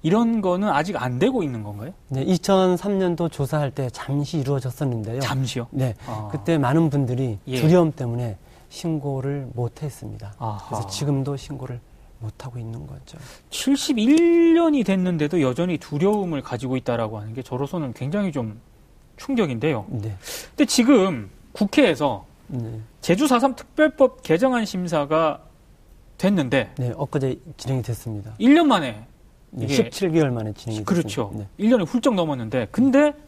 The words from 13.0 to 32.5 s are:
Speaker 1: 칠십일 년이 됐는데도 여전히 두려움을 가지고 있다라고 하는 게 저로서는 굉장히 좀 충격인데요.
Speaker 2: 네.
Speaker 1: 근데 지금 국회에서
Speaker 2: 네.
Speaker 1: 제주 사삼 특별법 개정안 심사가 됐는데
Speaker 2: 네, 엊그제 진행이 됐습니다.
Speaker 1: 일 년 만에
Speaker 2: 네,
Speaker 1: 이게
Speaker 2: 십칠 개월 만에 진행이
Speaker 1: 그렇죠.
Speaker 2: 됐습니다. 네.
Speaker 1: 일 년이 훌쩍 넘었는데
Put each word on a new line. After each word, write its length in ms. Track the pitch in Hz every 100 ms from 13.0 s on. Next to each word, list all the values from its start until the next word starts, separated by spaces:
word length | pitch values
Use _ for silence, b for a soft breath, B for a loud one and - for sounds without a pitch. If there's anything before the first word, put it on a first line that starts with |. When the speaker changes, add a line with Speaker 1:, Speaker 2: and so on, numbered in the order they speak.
| - 160 143 B _
Speaker 1:
칠십일 1040 | - - 277 - 247 220 311 339 339 339 330
년이 280 | 330 294
됐는데도 580 | 202 190 180 170 147 175
여전히 360 | 131 127 175 160
두려움을 640 | - 147 190 208 180 151
가지고 360 | - 120 127 131
있다라고 420 | 120 117 110 110
하는 160 | 104 113
게 80 |
저로서는 500 | 123 123 139 180 143
굉장히 380 | 113 131 196 196
좀 280 | 143 113 107 - _ _ - - -
충격인데요. 680 | - 262 175 117 143 127 104
Speaker 2:
네. 300 | 123 107 98 B B B
Speaker 1:
근데 160 | - 277
지금 640 | - 233 269 190 139 98 - -
국회에서 720 | - 202 - 247 139 143 104 - _ -
Speaker 2:
네. 340 | 135 113 113 110 -
Speaker 1:
제주 280 | - 180 285
사삼 280 | 247 269 262
특별법 680 | - - 302 - 262 -
개정안 420 | - 165 262 247 220
심사가 760 | 190 180 160 143 156 160 - - - _ - - - - -
됐는데 560 | 185 202 131 131 117 -
Speaker 2:
네, 160 | 123 -
엊그제 420 | 147 151 131 127 - -
진행이 260 | 123 131
됐습니다. 520 | 117 113 - 107 104 110
Speaker 1:
일 160 | 226 302
년 120 | 311
만에 400 | 214 139 107 113 - - _ _
Speaker 2:
네, 120 | -
Speaker 1:
이게 100 | 131
Speaker 2:
십칠 380 | 139 120 - 196
개월 200 | 160 147
만에 200 | 120 107
진행이 320 | 104 - 107
Speaker 1:
그렇죠. 440 | 104 175 131 101 104
Speaker 2:
됐습니다. 220 | 110 101 -
네. 60 |
Speaker 1:
일 60 | 208
년이 160 | 240 170
훌쩍 280 | 247 277 202
넘었는데 520 | 165 135 110